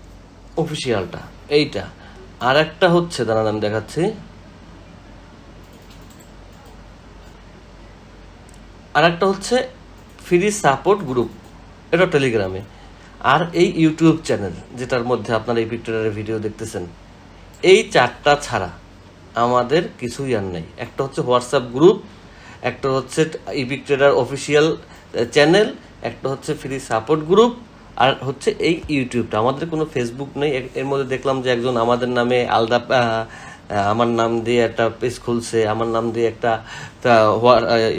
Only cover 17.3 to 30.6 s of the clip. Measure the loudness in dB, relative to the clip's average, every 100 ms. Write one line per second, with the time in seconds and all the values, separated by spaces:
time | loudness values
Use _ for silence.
17.3 | -20 -20 0 6 6 6 2 2 0 2
18.3 | 2 0 -6 -6 -10 -20 -20 -20 -20 -10
19.3 | -2 2 2 2 0 -2 -8 -10 -8 -4
20.3 | -2 -4 -8 -10 -14 -10 -6 -6 -4 0
21.3 | 0 2 -2 -2 4 6 6 -4 -20 -20
22.3 | -20 -20 -8 -8 -4 -2 -2 -2 0 0
23.3 | -2 -8 -6 -4 -6 -2 2 4 4 0
24.3 | -4 0 2 2 0 -10 -20 -10 -6 0
25.3 | 4 6 6 2 -4 -18 -12 -12 -8 -8
26.3 | -6 -6 -8 -8 -10 -4 -4 0 0 4
27.3 | 4 4 2 -14 -20 -14 0 0 2 -6
28.3 | -4 -4 0 0 -2 -2 -2 -2 -2 -2
29.3 | 0 0 -2 -4 -4 -4 -4 -6 -8 -10
30.3 | -4 -2 -2